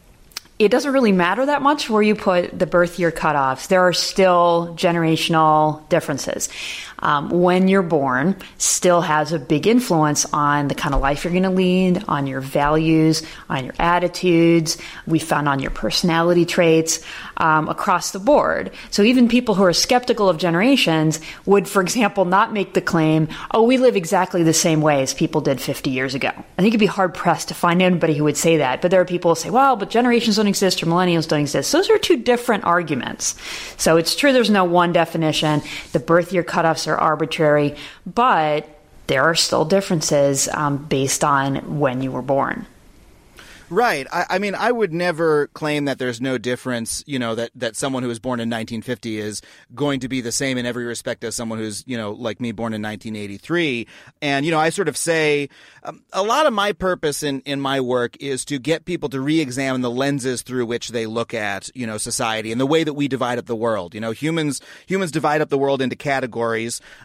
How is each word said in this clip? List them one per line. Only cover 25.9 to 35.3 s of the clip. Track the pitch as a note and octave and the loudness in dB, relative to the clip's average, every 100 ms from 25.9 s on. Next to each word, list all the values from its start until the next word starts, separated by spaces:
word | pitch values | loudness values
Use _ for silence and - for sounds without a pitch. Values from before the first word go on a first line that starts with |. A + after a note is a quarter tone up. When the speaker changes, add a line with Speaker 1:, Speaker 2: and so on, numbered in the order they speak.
Speaker 1:
years | C3 C3 C3 | -4 -4 -4
ago." | A#2 - - - | -4 -6 -8 0
I | |
think | G#3 | 2
you'd | G#3+ | 4
be | F#3+ | 2
hard-pressed | G3 F#3 - F3+ D#3 - | 2 -2 0 0 0 -4
to | |
find | F3 F3 F3 | -2 2 4
anybody | F#3 F3 E3 D3 | 2 2 0 2
who | |
would | D3+ D3 | 0 0
say | E3+ D#3+ | 2 2
that. | C3 C3 | 2 0
But | F3 | 2
there | F#3 | 2
are | F3+ | 2
people | F3 F3 D#3+ | 0 2 0
who | |
say, | E3 | 0
"Well, | A3+ C4+ A3+ | 2 4 2
but | G3 | 0
generations | A3+ B3 A#3 A#3 G#3 | 0 2 2 2 2
don't | G#3 | 2
exist | F#3+ F#3+ F3+ | 2 0 2
or | E3 | 0
millennials | E3+ F3+ E3+ D#3+ | 2 2 2 0
don't | D#3 | 0
exist." | C#3+ C#3 C#3 | 0 -2 0
Those | D#4 G4 | 2 4
are | A4 | 2
two | - C#4+ | 2 2
different | B3 A#3+ A#3+ G#3 | 2 0 0 0
arguments. | - F3 D#3 C3 - - - - - - - - | 2 0 0 -4 -4 -6 -8 -8 -12 -12 -14 -2
So | - E3 | 2 4
it's | E3 - | 2 2
true | C#4+ | 2
there's | B3+ G#3 | 4 4
no | G3+ | 2
one | F3+ F3 F3 | 4 2 4
definition. | E3+ E3 E3+ D#3 | 2 0 0 0